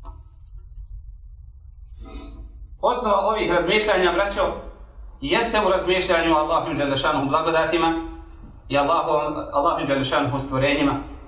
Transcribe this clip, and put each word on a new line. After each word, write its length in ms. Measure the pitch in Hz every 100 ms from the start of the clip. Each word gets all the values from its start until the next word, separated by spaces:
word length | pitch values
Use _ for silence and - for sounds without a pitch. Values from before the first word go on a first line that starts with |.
| - - - - - - - - - - - - - - - - - - - - - 285 285 - - - - -
Osnova 340 | 196 247 226 196
ovih 340 | 202 214 -
razmišljanja, 640 | 175 170 214 208 185 180
braćo, 300 | 175 202 202 190 - - - - - - -
jeste 380 | - 196 233 214 185
u 40 |
razmišljanju 640 | 185 175 185 180 165 165
o 40 | 151
Allahovim 400 | 156 160 165 143
dželle 180 | 139 135
šanuhu 320 | 165 147 135
blagodatima 680 | 151 165 165 156 170 165 165 - - - - - - -
i 100 | 139
Allahovom, 560 | 143 - 160 151 147 147 -
Allahovim 340 | 143 143 160 143
dželle 180 | 135
šanuhu 340 | 127 151 135 131
stvorenjima. 560 | - 131 143 147 139 - - -